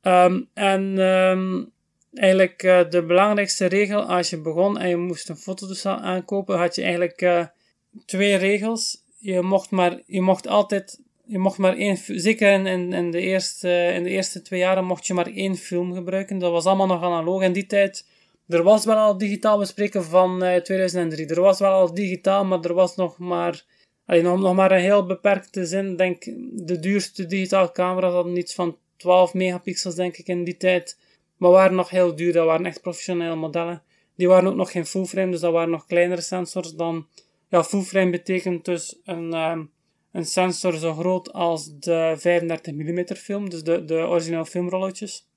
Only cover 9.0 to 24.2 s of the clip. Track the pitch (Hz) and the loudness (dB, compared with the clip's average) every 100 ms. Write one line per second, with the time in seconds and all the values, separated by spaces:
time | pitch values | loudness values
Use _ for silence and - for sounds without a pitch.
9 | _ _ 208 185 180 190 - 190 175 175 | _ _ -4 -2 2 0 0 0 0 0
10 | _ 196 185 190 - 208 202 202 190 - | _ -2 2 0 2 0 2 -2 -6 -20
11 | _ _ - 202 190 190 190 185 202 190 | _ _ -8 -2 -2 2 0 2 -2 -2
12 | - 190 180 226 202 196 190 185 180 185 | -4 -2 0 4 4 4 2 -2 -2 -4
13 | 175 170 185 190 185 - 180 175 175 180 | -2 -2 -2 -2 -4 -6 -2 0 0 0
14 | 175 190 185 185 - 185 180 190 185 175 | -2 -4 -4 -10 -8 -2 0 0 0 -4
15 | - 180 170 208 196 185 - 175 180 180 | -2 -2 -4 -4 -6 -6 -6 -4 -4 -6
16 | 175 190 196 190 180 170 170 190 190 175 | -6 -6 -6 -4 -2 0 2 2 2 0
17 | 175 170 165 190 190 180 196 202 196 - | 0 -2 -2 0 0 0 -2 0 0 -2
18 | - _ _ _ _ 170 170 214 214 220 | -20 _ _ _ _ 2 6 4 4 4
19 | 214 190 208 208 214 208 196 - 208 202 | 4 2 -2 -2 0 2 0 -4 -2 -2
20 | 165 180 185 185 185 180 175 190 185 180 | 2 4 4 2 0 0 0 -2 0 -2
21 | 165 156 156 160 190 190 196 190 180 175 | -4 -4 -4 2 4 4 4 4 2 0
22 | 196 180 190 196 190 185 170 175 180 185 | -4 -2 0 0 0 -2 -2 0 0 0
23 | 180 - 180 175 175 170 _ _ _ _ | -6 -6 -6 -2 -4 -6 _ _ _ _
24 | - 175 | 2 2